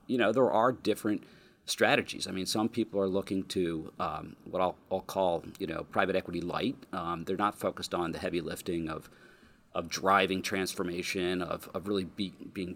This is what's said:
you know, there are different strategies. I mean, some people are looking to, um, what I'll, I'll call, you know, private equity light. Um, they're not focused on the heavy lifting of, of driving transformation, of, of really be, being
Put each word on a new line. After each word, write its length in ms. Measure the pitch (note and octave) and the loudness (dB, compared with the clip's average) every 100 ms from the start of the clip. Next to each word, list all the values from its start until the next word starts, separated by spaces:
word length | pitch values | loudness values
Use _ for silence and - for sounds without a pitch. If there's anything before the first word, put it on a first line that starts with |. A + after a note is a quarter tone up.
| - | -2
you 100 | B2 | 2
know, 140 | G#2+ | 4
there 200 | B2 A#2+ | 6 6
are 200 | A2 B2 | 6 4
different 520 | A#2 G#2+ G2+ G#2+ G#2 - - - _ - | 2 0 0 0 -2 -4 -20 -20 _ -4
strategies. 600 | - G#2+ C3+ - - F#2+ | 2 4 4 0 -6 -6
I 40 | |
mean, 140 | F#2+ F#2 | -4 -2
some 220 | A2 A2+ | 0 0
people 320 | A#2 G#2+ G2+ | 0 0 0
are 80 | F#2+ | 2
looking 360 | F#2+ - G2 F2+ | 0 0 -2 -2
to, 480 | G2 E2+ D#2+ D#2+ - | 0 0 -2 -6 -6
um, 360 | F2 D#2 E2 - | -4 -4 -10 -16
what 180 | - F2+ | -6 0
I'll, 140 | F2+ - - | 0 0 -4
I'll 100 | F#2 | -4
call, 420 | - F#2+ F#2 E2+ - - | -2 0 2 2 -4 -8
you 80 | F2 | -6
know, 180 | D#2+ - | -6 -2
private 240 | G#2+ F#2 F#2 | 0 2 2
equity 260 | F2+ E2+ | 0 -4
light. 340 | E2+ D#2+ E2 - - | -2 -2 -2 -4 -8
Um, 320 | F2+ E2+ E2+ | -6 -4 -4
they're 140 | E2+ F#2+ | -2 0
not 200 | G#2 - | 0 0
focused 360 | G2 - - | -4 -4 -4
on 180 | F2+ E2 | -2 -2
the 80 | D#2 | -2
heavy 220 | F2+ F2 | -2 -2
lifting 480 | D#2 - - E2+ D#2+ | -2 -6 -4 -2 -2
of, 200 | D#2 - - - - - - _ | -6 -10 -20 -20 -20 -20 -20 _
of 140 | F#2 E2 | -6 -6
driving 540 | - F#2+ G2 F#2+ F#2+ | 0 6 6 6 2
transformation, 1000 | - G2 F#2 - F2+ F2 - F#2+ F2+ F2+ | 0 -2 -2 -2 -4 -2 -4 -2 0 0
of, 280 | E2 E2+ - | -2 -6 -6
of 140 | F#2+ F#2+ | -6 -2
really 160 | G2 | -2
be, 300 | E2+ - F#2+ - - | -2 -4 -6 -6 -12
being 220 | G2 F2 | -8 -8